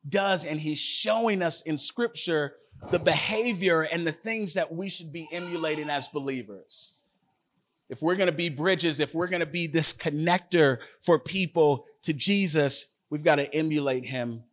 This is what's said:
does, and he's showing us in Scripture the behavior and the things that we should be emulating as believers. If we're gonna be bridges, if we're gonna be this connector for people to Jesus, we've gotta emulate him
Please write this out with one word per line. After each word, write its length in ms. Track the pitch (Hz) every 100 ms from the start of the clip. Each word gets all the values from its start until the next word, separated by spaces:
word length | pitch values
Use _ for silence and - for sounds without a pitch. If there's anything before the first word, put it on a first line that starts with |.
| 147
does, 380 | 196 196 185
and 160 | 151 151
he's 180 | 151 147
showing 600 | - - 214 226 233 196
us 220 | 170 -
in 160 | 160 151
Scripture 760 | - - 240 - - 160 139 - _ - -
the 80 | 180
behavior 840 | 165 151 - 214 240 190 185 165
and 240 | 156 165 165
the 60 |
things 400 | 151 220 226 202
that 160 | 185 156
we 200 | 165 196
should 200 | - 165
be 160 | 165 160
emulating 560 | 170 175 170 160 151 151
as 200 | 143 127
believers. 880 | 147 139 131 107 98 - - - _ _ _ _ _ _ _ _ _ _
If 140 | 123
we're 140 | 156 185
gonna 140 | 185
be 200 | 156 170
bridges, 500 | 135 170 185 170 147
if 140 | 147
we're 140 | 160 175
gonna 180 | 175 160
be 200 | 170 170
this 280 | 160 156
connector 840 | - 165 147 165 180 - 175 143 123 - -
for 180 | - 160
people 680 | - 190 180 170 151 131 - _
to 100 | -
Jesus, 760 | 147 185 202 190 151 143 - - _ _
we've 160 | 151
gotta 260 | 156 147 143
emulate 500 | 151 160 151 139 131
him 380 | 123 131 120 113 -